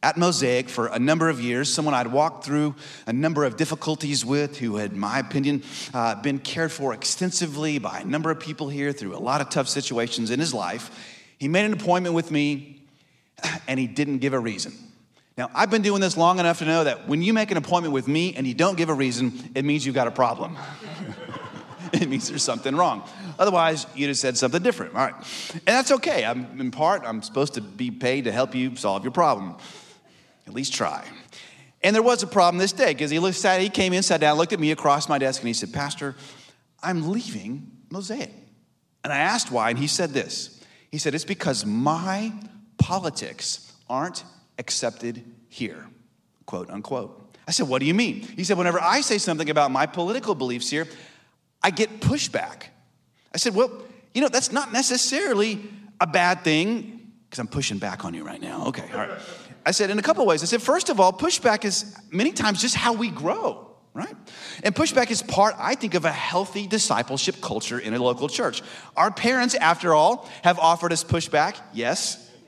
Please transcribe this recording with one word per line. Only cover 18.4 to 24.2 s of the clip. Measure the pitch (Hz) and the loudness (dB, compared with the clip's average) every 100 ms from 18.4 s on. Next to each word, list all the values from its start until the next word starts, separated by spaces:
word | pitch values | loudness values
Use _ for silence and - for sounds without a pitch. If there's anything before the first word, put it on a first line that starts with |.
| 131 | -4
you | |
don't | 117 170 180 | 2 2 2
give | 143 | 0
a | |
reason, | 143 135 120 123 120 - 135 | 2 2 2 -2 -2 -6 -2
it | |
means | 139 147 131 | 0 0 0
you've | 120 | 0
got | 120 | 0
a | |
problem. | - 123 113 - 160 | 2 2 2 -6 -10
<laughs> | - - - 156 180 104 - - - - - - 175 | -12 -14 -14 -12 -12 -12 -12 -12 -12 -16 -18 -14 -4
It | - 160 | 0 0
means | 131 - | -2 -4
there's | 147 | -4
something | - 117 135 139 | -2 -2 -2 2
wrong. | 180 110 - - 190 151 | 2 0 -8 -14 -14 0
Otherwise, | 196 180 165 160 - | 2 4 4 2 -6
you'd | 135 143 | -4 -2
have | |
said | 139 | 0